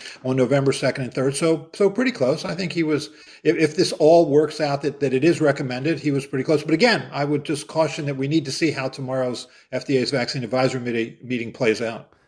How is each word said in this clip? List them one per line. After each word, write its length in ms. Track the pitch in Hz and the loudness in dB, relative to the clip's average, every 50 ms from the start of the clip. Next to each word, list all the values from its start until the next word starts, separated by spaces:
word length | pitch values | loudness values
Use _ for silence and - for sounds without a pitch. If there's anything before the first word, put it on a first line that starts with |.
| - - - - - | -18 -18 -16 -8 -4
on 100 | 131 131 | -2 0
November 380 | 131 127 117 139 139 135 139 131 | 2 2 2 2 2 2 2 0
second 320 | - - 131 123 - 135 | 0 0 -2 -2 -2 -6
and 80 | 120 - | -6 -4
third. 240 | - 127 139 139 - | -2 -2 -2 0 0
So, 320 | 170 165 160 156 - - | 2 2 0 0 -2 -8
so 180 | - - 202 196 | -2 0 0 2
pretty 220 | 196 240 262 262 | 2 2 0 0
close. 320 | 247 - 131 123 151 147 - | 0 0 0 0 0 0 -2
I 120 | 190 170 | -8 -6
think 180 | 165 190 165 139 | -6 -6 -4 -2
he 100 | 170 160 | -2 0
was, 260 | 151 156 135 147 - - - - - - - - | 0 0 -2 -2 -6 -14 -20 -20 -20 -12 -4 0
if, 120 | 151 165 | 0 2
if 220 | 160 160 147 - 185 | 4 2 0 2 2
this 160 | 170 - - | 0 0 2
all 360 | - 160 151 165 170 175 151 | 4 6 6 8 8 6 6
works 300 | 139 151 156 151 - - | 4 4 4 2 0 -2
out 220 | 156 143 143 143 | -2 -2 -2 -2
that, 180 | 147 147 143 - | -2 -4 -4 -2
that 140 | 143 135 123 | -2 0 2
it 100 | 131 131 | 2 4
is 160 | 170 165 143 | 4 2 4
recommended, 580 | 156 143 135 - 151 127 127 123 135 160 165 135 | 2 2 2 0 -2 -6 -4 -4 -2 -2 -2 -2
he 140 | - 151 | -2 -2
was 140 | 139 139 135 | -2 -2 -2
pretty 180 | - - 135 131 | -4 -4 -4 0
close. 180 | - 160 147 | 0 0 0
But 120 | 151 156 156 | 0 0 2
again, 340 | 156 214 247 214 156 127 - - | 4 4 4 2 2 -2 -6 -6
I 100 | 139 143 | -4 -2
would 220 | 143 151 143 143 | 0 -2 -2 -2
just 220 | - 160 - - - | -4 -6 -6 -6 -6
caution 380 | - 160 160 151 147 - 151 139 | 0 0 0 0 0 -4 -6 -6
that 100 | 143 131 | -4 -4
we 100 | 135 135 | -2 0
need 160 | 151 160 139 | 0 0 0
to 80 | 131 | -2
see 200 | 131 - 170 156 | -4 -2 0 0
how 180 | 135 139 131 131 | 0 -2 -4 -6
tomorrow's 580 | - - 135 127 131 131 127 127 120 110 - - _ - _ - | -6 -8 -8 -4 -2 -2 -2 -2 -4 -6 -10 -16 _ -20 _ -8
F 140 | - 127 - | -8 -6 -2
D 100 | - 139 | 0 2
A's 160 | 131 123 - | 2 2 2
Vaccine 320 | 143 131 120 120 - 143 123 | 0 -2 -2 -2 -4 -6 -4
Advisory 380 | 110 123 127 131 131 127 131 | -2 0 0 0 0 0 -2
Committee 360 | 120 120 117 117 113 117 - - - | -4 -4 -2 -2 -4 -4 -6 -14 -10
meeting 300 | 117 127 120 117 113 - | -6 -6 -6 -6 -6 -6
plays 280 | - 131 113 110 101 | -2 0 0 0 0
out. 280 | 120 110 113 107 - _ _ _ _ | -2 -6 -8 -10 -16 _ _ _ _